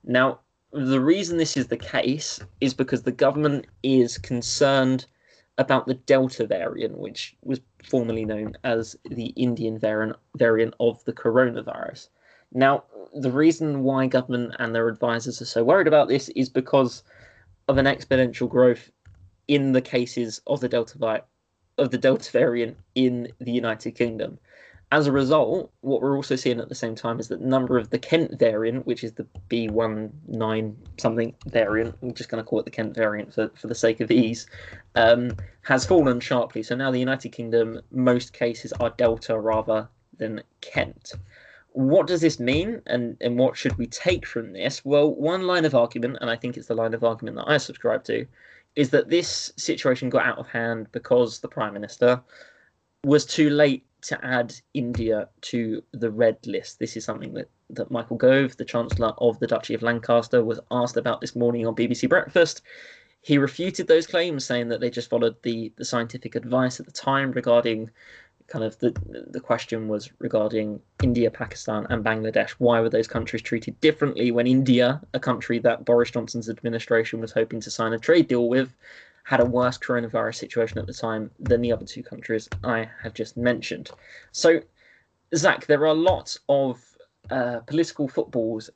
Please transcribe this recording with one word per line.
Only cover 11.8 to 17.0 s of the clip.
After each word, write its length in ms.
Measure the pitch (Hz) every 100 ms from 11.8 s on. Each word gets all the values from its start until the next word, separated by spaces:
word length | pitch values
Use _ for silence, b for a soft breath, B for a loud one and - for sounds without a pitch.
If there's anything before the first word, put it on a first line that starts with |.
| - - - b b b b
Now, 300 | 127 135 139 - 107 95
the 160 | 147 127
reason 540 | 127 156 160 156 139
why 240 | 131 135 131
government 480 | 127 127 123 120 -
and 160 | 117
their 140 | 117 113
advisors 520 | 107 120 117 123 113
are 60 | 127
so 160 | -
worried 240 | 117 185 156
about 220 | 151 131
this 220 | 135 -
is 180 | - 131
because 560 | - 131 139 127 -